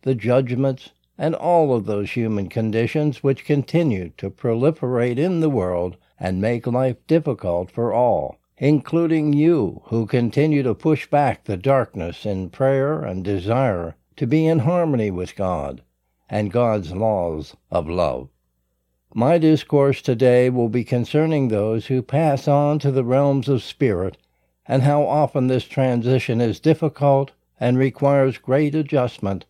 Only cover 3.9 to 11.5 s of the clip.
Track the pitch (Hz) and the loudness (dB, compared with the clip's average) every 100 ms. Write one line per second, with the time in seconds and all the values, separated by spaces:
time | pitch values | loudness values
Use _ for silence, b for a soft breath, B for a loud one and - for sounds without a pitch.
3.9 | 101 90 - 98 - 120 113 139 160 123 | -2 -6 -10 -10 -6 -2 2 0 0 -2
4.9 | 123 123 120 175 175 156 131 90 90 90 | 0 0 0 0 0 0 0 -2 -2 -4
5.9 | 90 _ _ 92 92 104 120 120 123 131 | -8 _ _ -4 -2 0 -2 -2 -2 -2
6.9 | 120 _ 160 156 117 95 87 92 - 117 | -4 _ 0 0 -4 -2 -2 -4 -4 -2
7.9 | 107 123 92 69 - _ _ 135 151 - | 0 2 0 -2 -10 _ _ 2 2 0
8.9 | 165 170 160 151 147 156 170 98 - - | -2 0 0 0 2 2 2 0 -6 -6
9.9 | 113 110 123 120 120 156 147 127 104 160 | -4 0 0 0 0 2 2 0 -2 0
10.9 | 156 - 143 143 - - | -2 0 0 0 -2 -6